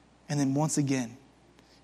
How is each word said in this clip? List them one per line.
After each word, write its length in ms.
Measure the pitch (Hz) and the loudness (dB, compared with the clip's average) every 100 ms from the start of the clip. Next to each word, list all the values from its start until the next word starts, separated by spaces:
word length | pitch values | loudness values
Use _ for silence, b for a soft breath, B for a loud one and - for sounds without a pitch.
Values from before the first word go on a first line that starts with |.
| b _ - | b _ -6
and 100 | 147 | 0
then 140 | 135 | 2
once 240 | 139 151 - | 2 0 0
again, 380 | 139 135 117 113 - - - - b b | 0 0 -2 -10 -20 -20 -20 -20 b b